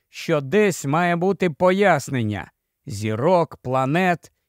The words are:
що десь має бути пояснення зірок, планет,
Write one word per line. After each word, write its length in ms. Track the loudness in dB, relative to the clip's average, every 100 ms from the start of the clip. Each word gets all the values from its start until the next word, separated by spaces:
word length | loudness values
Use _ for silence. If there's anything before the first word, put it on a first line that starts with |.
| _
що 320 | -12 -2 -2
десь 440 | 0 2 2 0
має 320 | -2 0 0 0
бути 340 | 0 0 -2
пояснення 1000 | 2 2 4 4 2 0 -2 -2 -4 -8 _ _ _ -14
зірок, 680 | -6 -4 -2 2 2 0 -6
планет, 760 | -4 -2 0 0 0 -2 -6 _